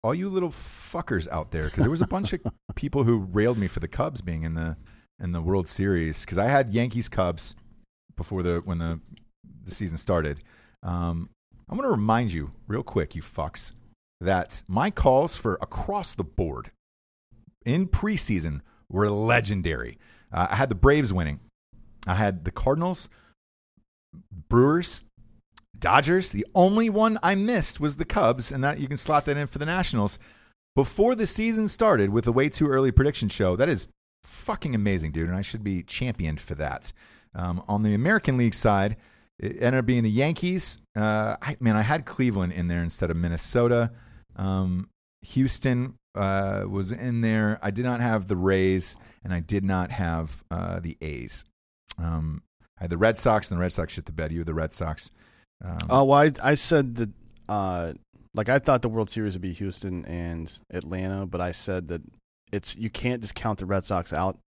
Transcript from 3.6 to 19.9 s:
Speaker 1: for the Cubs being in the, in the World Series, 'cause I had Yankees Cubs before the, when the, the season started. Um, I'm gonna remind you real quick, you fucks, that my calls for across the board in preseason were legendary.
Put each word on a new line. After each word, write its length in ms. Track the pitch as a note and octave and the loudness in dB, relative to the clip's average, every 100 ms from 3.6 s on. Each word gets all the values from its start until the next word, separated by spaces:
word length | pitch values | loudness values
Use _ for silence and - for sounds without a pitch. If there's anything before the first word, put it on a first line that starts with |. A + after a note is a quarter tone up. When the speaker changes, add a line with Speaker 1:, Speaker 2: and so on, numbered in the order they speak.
| F#2+ | -2
Speaker 1:
for 120 | - | -4
the 80 | E2 | -6
Cubs 340 | - D#3 C3+ | -4 -4 -4
being 220 | F2 D#2+ | -6 -6
in 100 | D#2+ | -4
the, 240 | E2 E2 D#2 - - _ _ | -4 -4 -6 -12 -20 _ _
in 120 | F2 | -6
the 80 | E2+ | -2
World 260 | E2 F#2+ F2 | 0 0 -2
Series, 580 | - G2 F2+ D#2+ D2+ - | -2 0 2 0 -4 -4
'cause 120 | F#2+ | 0
I 100 | A2+ | 4
had 260 | C#3 A#2+ | 4 4
Yankees 360 | G#2+ A#2+ A2+ A2+ | 0 0 -2 -4
Cubs 460 | - F2+ E2 - - - - _ _ _ - | 0 0 -2 -10 -16 -20 -20 _ _ _ -12
before 260 | E2+ F#2+ | -6 -2
the, 200 | F2 E2+ | 0 0
when 140 | F#2+ E2+ | -2 -4
the, 220 | E2 E2 - - _ _ - - F#2 | -4 -6 -10 -20 _ _ -20 -20 -16
the 60 | |
season 260 | F2 G2 E2 | -8 -6 -6
started. 440 | - F2 D2+ C#2+ - _ _ _ | 0 0 0 -4 -10 _ _ _
Um, 460 | F#2 F2 E2+ E2 - _ _ - - | -6 -2 -2 -4 -6 _ _ -20 -10
I'm 80 | G#3 | -4
gonna 120 | C4+ | 0
remind 420 | C#3+ G#2 A2+ A#2 | 0 2 2 2
you 200 | E2+ C#2+ - - | -4 -6 -12 -6
real 160 | E2+ | -6
quick, 320 | - - D2 D#2+ | -2 -2 -2 -6
you 60 | |
fucks, 520 | - - D2 - - - - _ _ _ | -10 -8 -8 -8 -16 -18 -20 _ _ _
that 420 | F2+ F#2+ F2 - - | 0 0 0 -10 -4
my 240 | F#2 F#3 | 0 0
calls 440 | - C#3 C3 E3 - | 4 4 6 2 -2
for 200 | A2+ F#2 | -2 -2
across 520 | - - - G3+ F3 | -4 -6 -4 -4 -6
the 100 | - D#2 | -6 -6
board 460 | - E2+ B1+ A1 _ _ _ _ _ _ - - _ - | -2 -4 -4 -12 _ _ _ _ _ _ -20 -20 _ 0
in 220 | E3+ F#3 | 0 2
preseason 720 | - G#3 G#3 - G2 D#2+ C#2+ - _ _ | 0 0 -2 0 0 -2 -6 -10 _ _
were 200 | F#2 G#2 | 2 2
legendary. 880 | G#2 A2+ A#2+ G#2 G2+ F2 C#2+ A#1+ | 2 4 2 2 -2 0 -4 -6